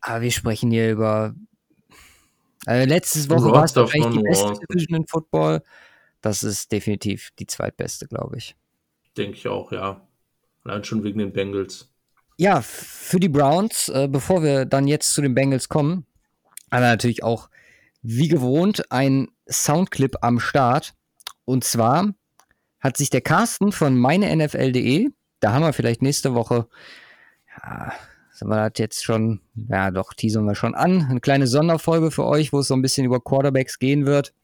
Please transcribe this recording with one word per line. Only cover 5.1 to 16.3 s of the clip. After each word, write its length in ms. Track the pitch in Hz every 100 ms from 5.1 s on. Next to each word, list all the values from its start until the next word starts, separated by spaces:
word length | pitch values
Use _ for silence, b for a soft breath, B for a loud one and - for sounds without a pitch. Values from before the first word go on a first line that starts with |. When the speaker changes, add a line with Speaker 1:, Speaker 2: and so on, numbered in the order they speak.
| 160 156 160 156 156 b b b b b b
Speaker 1:
Das 200 | 110 104
ist 300 | 113 98 -
definitiv 580 | 107 104 101 - 98 - _
die 80 | -
zweitbeste, 640 | - - - - - -
glaube 300 | - - -
ich. 180 | - - _ _ _ _ _ -
Speaker 2:
Denke 220 | 101 101
ich 100 | -
auch, 240 | 101 92
ja. 300 | 98 95 98 _ _ _ _ _ _
Allein 200 | - 104
schon 220 | 107 113 104
wegen 140 | 101
den 120 | 101
Bengals. 580 | 95 98 101 95 - - _ _ _ _ _
Speaker 1:
Ja, 220 | 180 175
f-, 80 | 110
für 560 | - - - - 180
die 80 | 185
Browns, 580 | 139 139 160 214 - -
äh, 220 | 131 139
bevor 320 | 139 - 185
wir 220 | 156 139 131
dann 200 | 135 139
jetzt 280 | 151 -
zu 80 | -
den 120 | 143
Bengals 360 | 123 135 131 -
kommen, 360 | 160 147 180 147 _ _